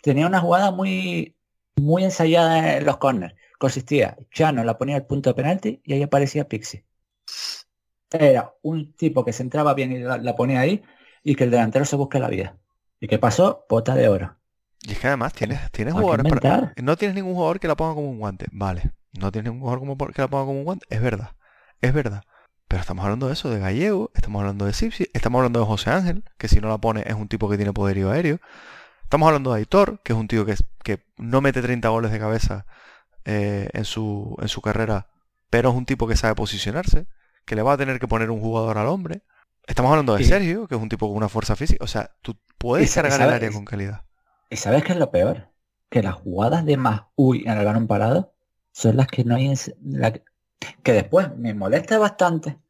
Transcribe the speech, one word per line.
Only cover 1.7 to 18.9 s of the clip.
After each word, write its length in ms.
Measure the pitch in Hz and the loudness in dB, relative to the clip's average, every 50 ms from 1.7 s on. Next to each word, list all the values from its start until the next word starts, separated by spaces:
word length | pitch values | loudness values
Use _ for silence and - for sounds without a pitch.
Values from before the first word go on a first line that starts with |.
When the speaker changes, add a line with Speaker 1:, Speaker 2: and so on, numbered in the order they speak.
| _ | _
Speaker 1:
muy 280 | - 143 147 165 180 190 | -2 2 2 2 4 2
ensayada 720 | 190 170 - 165 160 165 170 170 165 165 160 160 160 147 | 0 0 2 2 4 6 4 4 4 4 2 2 2 0
en 80 | 139 147 | 2 0
los 140 | 147 135 - | 0 0 2
córners. 360 | - 139 127 104 90 85 - _ _ _ _ _ | 0 0 0 0 -4 -8 -14 _ _ _ _ _
Consistía, 600 | - 131 - 135 127 - 147 139 110 95 - - - _ | -2 -2 -2 -2 -4 -2 0 2 2 0 -2 -12 -20 _
Chano 320 | - - 160 156 143 123 113 | -2 0 0 2 2 0 -2
la 120 | 117 117 | -2 -2
ponía 200 | - 127 139 143 | -2 -4 -2 -2
al 100 | 139 135 | -4 -4
punto 240 | _ 143 143 139 131 | _ -6 -2 0 0
de 40 | 123 | 0
penalti 460 | - 127 151 180 196 - 214 247 - _ | 0 0 -2 -2 -2 -2 -6 -6 -6 _
y 100 | - 139 | -4 -2
ahí 80 | 139 | -2
aparecía 440 | 143 143 - 139 143 135 - 151 139 | 0 2 2 2 2 2 -2 -4 -4
Pixie". 380 | - - 107 - - - 101 _ _ _ _ _ _ _ _ _ - - - - - - - - _ _ _ _ _ _ _ _ _ | -4 -6 -10 -8 -10 -16 -18 _ _ _ _ _ _ _ _ _ -18 -14 -12 -12 -12 -12 -14 -18 _ _ _ _ _ _ _ _ _
Era 440 | - 160 151 143 131 120 - - _ _ | 0 4 6 6 6 6 2 -4 _ _
un 300 | - 151 165 160 147 151 | -8 -6 -6 -6 -6 -10
tipo 320 | _ _ 165 156 135 127 123 | _ _ -2 0 0 0 -2
que 80 | 120 | -2
se 100 | 113 - | -4 -6
entraba 320 | 127 123 - 151 151 147 139 | -8 -4 -2 0 2 2 2
bien 180 | 139 131 127 | 0 -2 -4
y 60 | 127 127 | -4 -6
la, 180 | 123 127 127 117 | -6 -6 -6 -4
la 180 | 113 120 120 | -4 -6 -2
ponía 240 | - 123 127 135 127 | -2 0 0 2 2
ahí 220 | 131 151 196 208 - _ _ _ _ _ _ _ | 2 2 0 -2 -6 _ _ _ _ _ _ _
y 120 | _ - 127 | _ -2 2
que 100 | - 131 | 2 2
el 60 | 123 | 2
delantero 340 | 117 120 117 110 - 131 143 | 4 2 2 2 2 0 0
se 120 | 143 - | 2 0
busque 220 | 139 139 135 - 135 | -2 -2 0 -2 -2
la 100 | 123 - | -2 -2
vida. 280 | - 95 95 - - _ _ _ _ _ _ _ _ _ | -4 -4 -6 -8 -12 _ _ _ _ _ _ _ _ _
¿Y 80 | - - | -4 -2
qué 100 | 110 110 | 0 2
pasó? 480 | - 123 110 - 180 208 - - _ _ | 2 2 4 4 2 2 2 -2 _ _
Bota 260 | - 113 113 - 131 | 0 0 2 2 2
de 140 | 131 120 110 | 4 4 4
oro. 280 | 98 92 87 87 - _ _ _ _ _ _ _ _ _ | 4 2 -2 -8 -12 _ _ _ _ _ _ _ _ _
Speaker 2:
Y 100 | - - | -12 -8
es 60 | 104 - | -8 -4
que 80 | - 131 | -2 -2
además 240 | 143 127 117 135 | -2 0 -2 -6
tienes, 260 | - - 117 107 143 139 - - | -4 -6 -4 -4 -4 -4 -6 -6
tienes 200 | - - 107 127 170 | -4 -4 -4 -2 0
Speaker 1:
Hay 40 | 214 | 0
que 60 | 214 | 2
Speaker 2:
jugadores 280 | 180 156 - 131 156 | 2 2 2 4 2
para, 220 | - - - 135 - | 2 4 4 4 4
Speaker 1:
inventar. 260 | 247 262 175 - - 123 | 4 2 -2 -6 -4 0
Speaker 2:
no 120 | 135 160 | 0 0
tienes 200 | 170 208 202 185 | 2 0 -2 -2
ningún 180 | 202 190 180 185 | -4 -4 -4 -2
jugador 240 | 175 165 160 175 190 | 0 0 0 -2 -2
que 80 | - 165 | -2 -2
la 60 | 151 | -2
ponga 180 | - 160 160 160 | 0 -2 -4 -4
como 140 | 151 147 143 | -6 -8 -8
un 100 | 127 110 | -8 -6
guante. 280 | 107 101 98 - - - | -6 -6 -6 -8 -12 -12
Vale, 400 | - 95 101 95 92 90 - - | -8 -4 -4 -4 -2 -2 -2 -4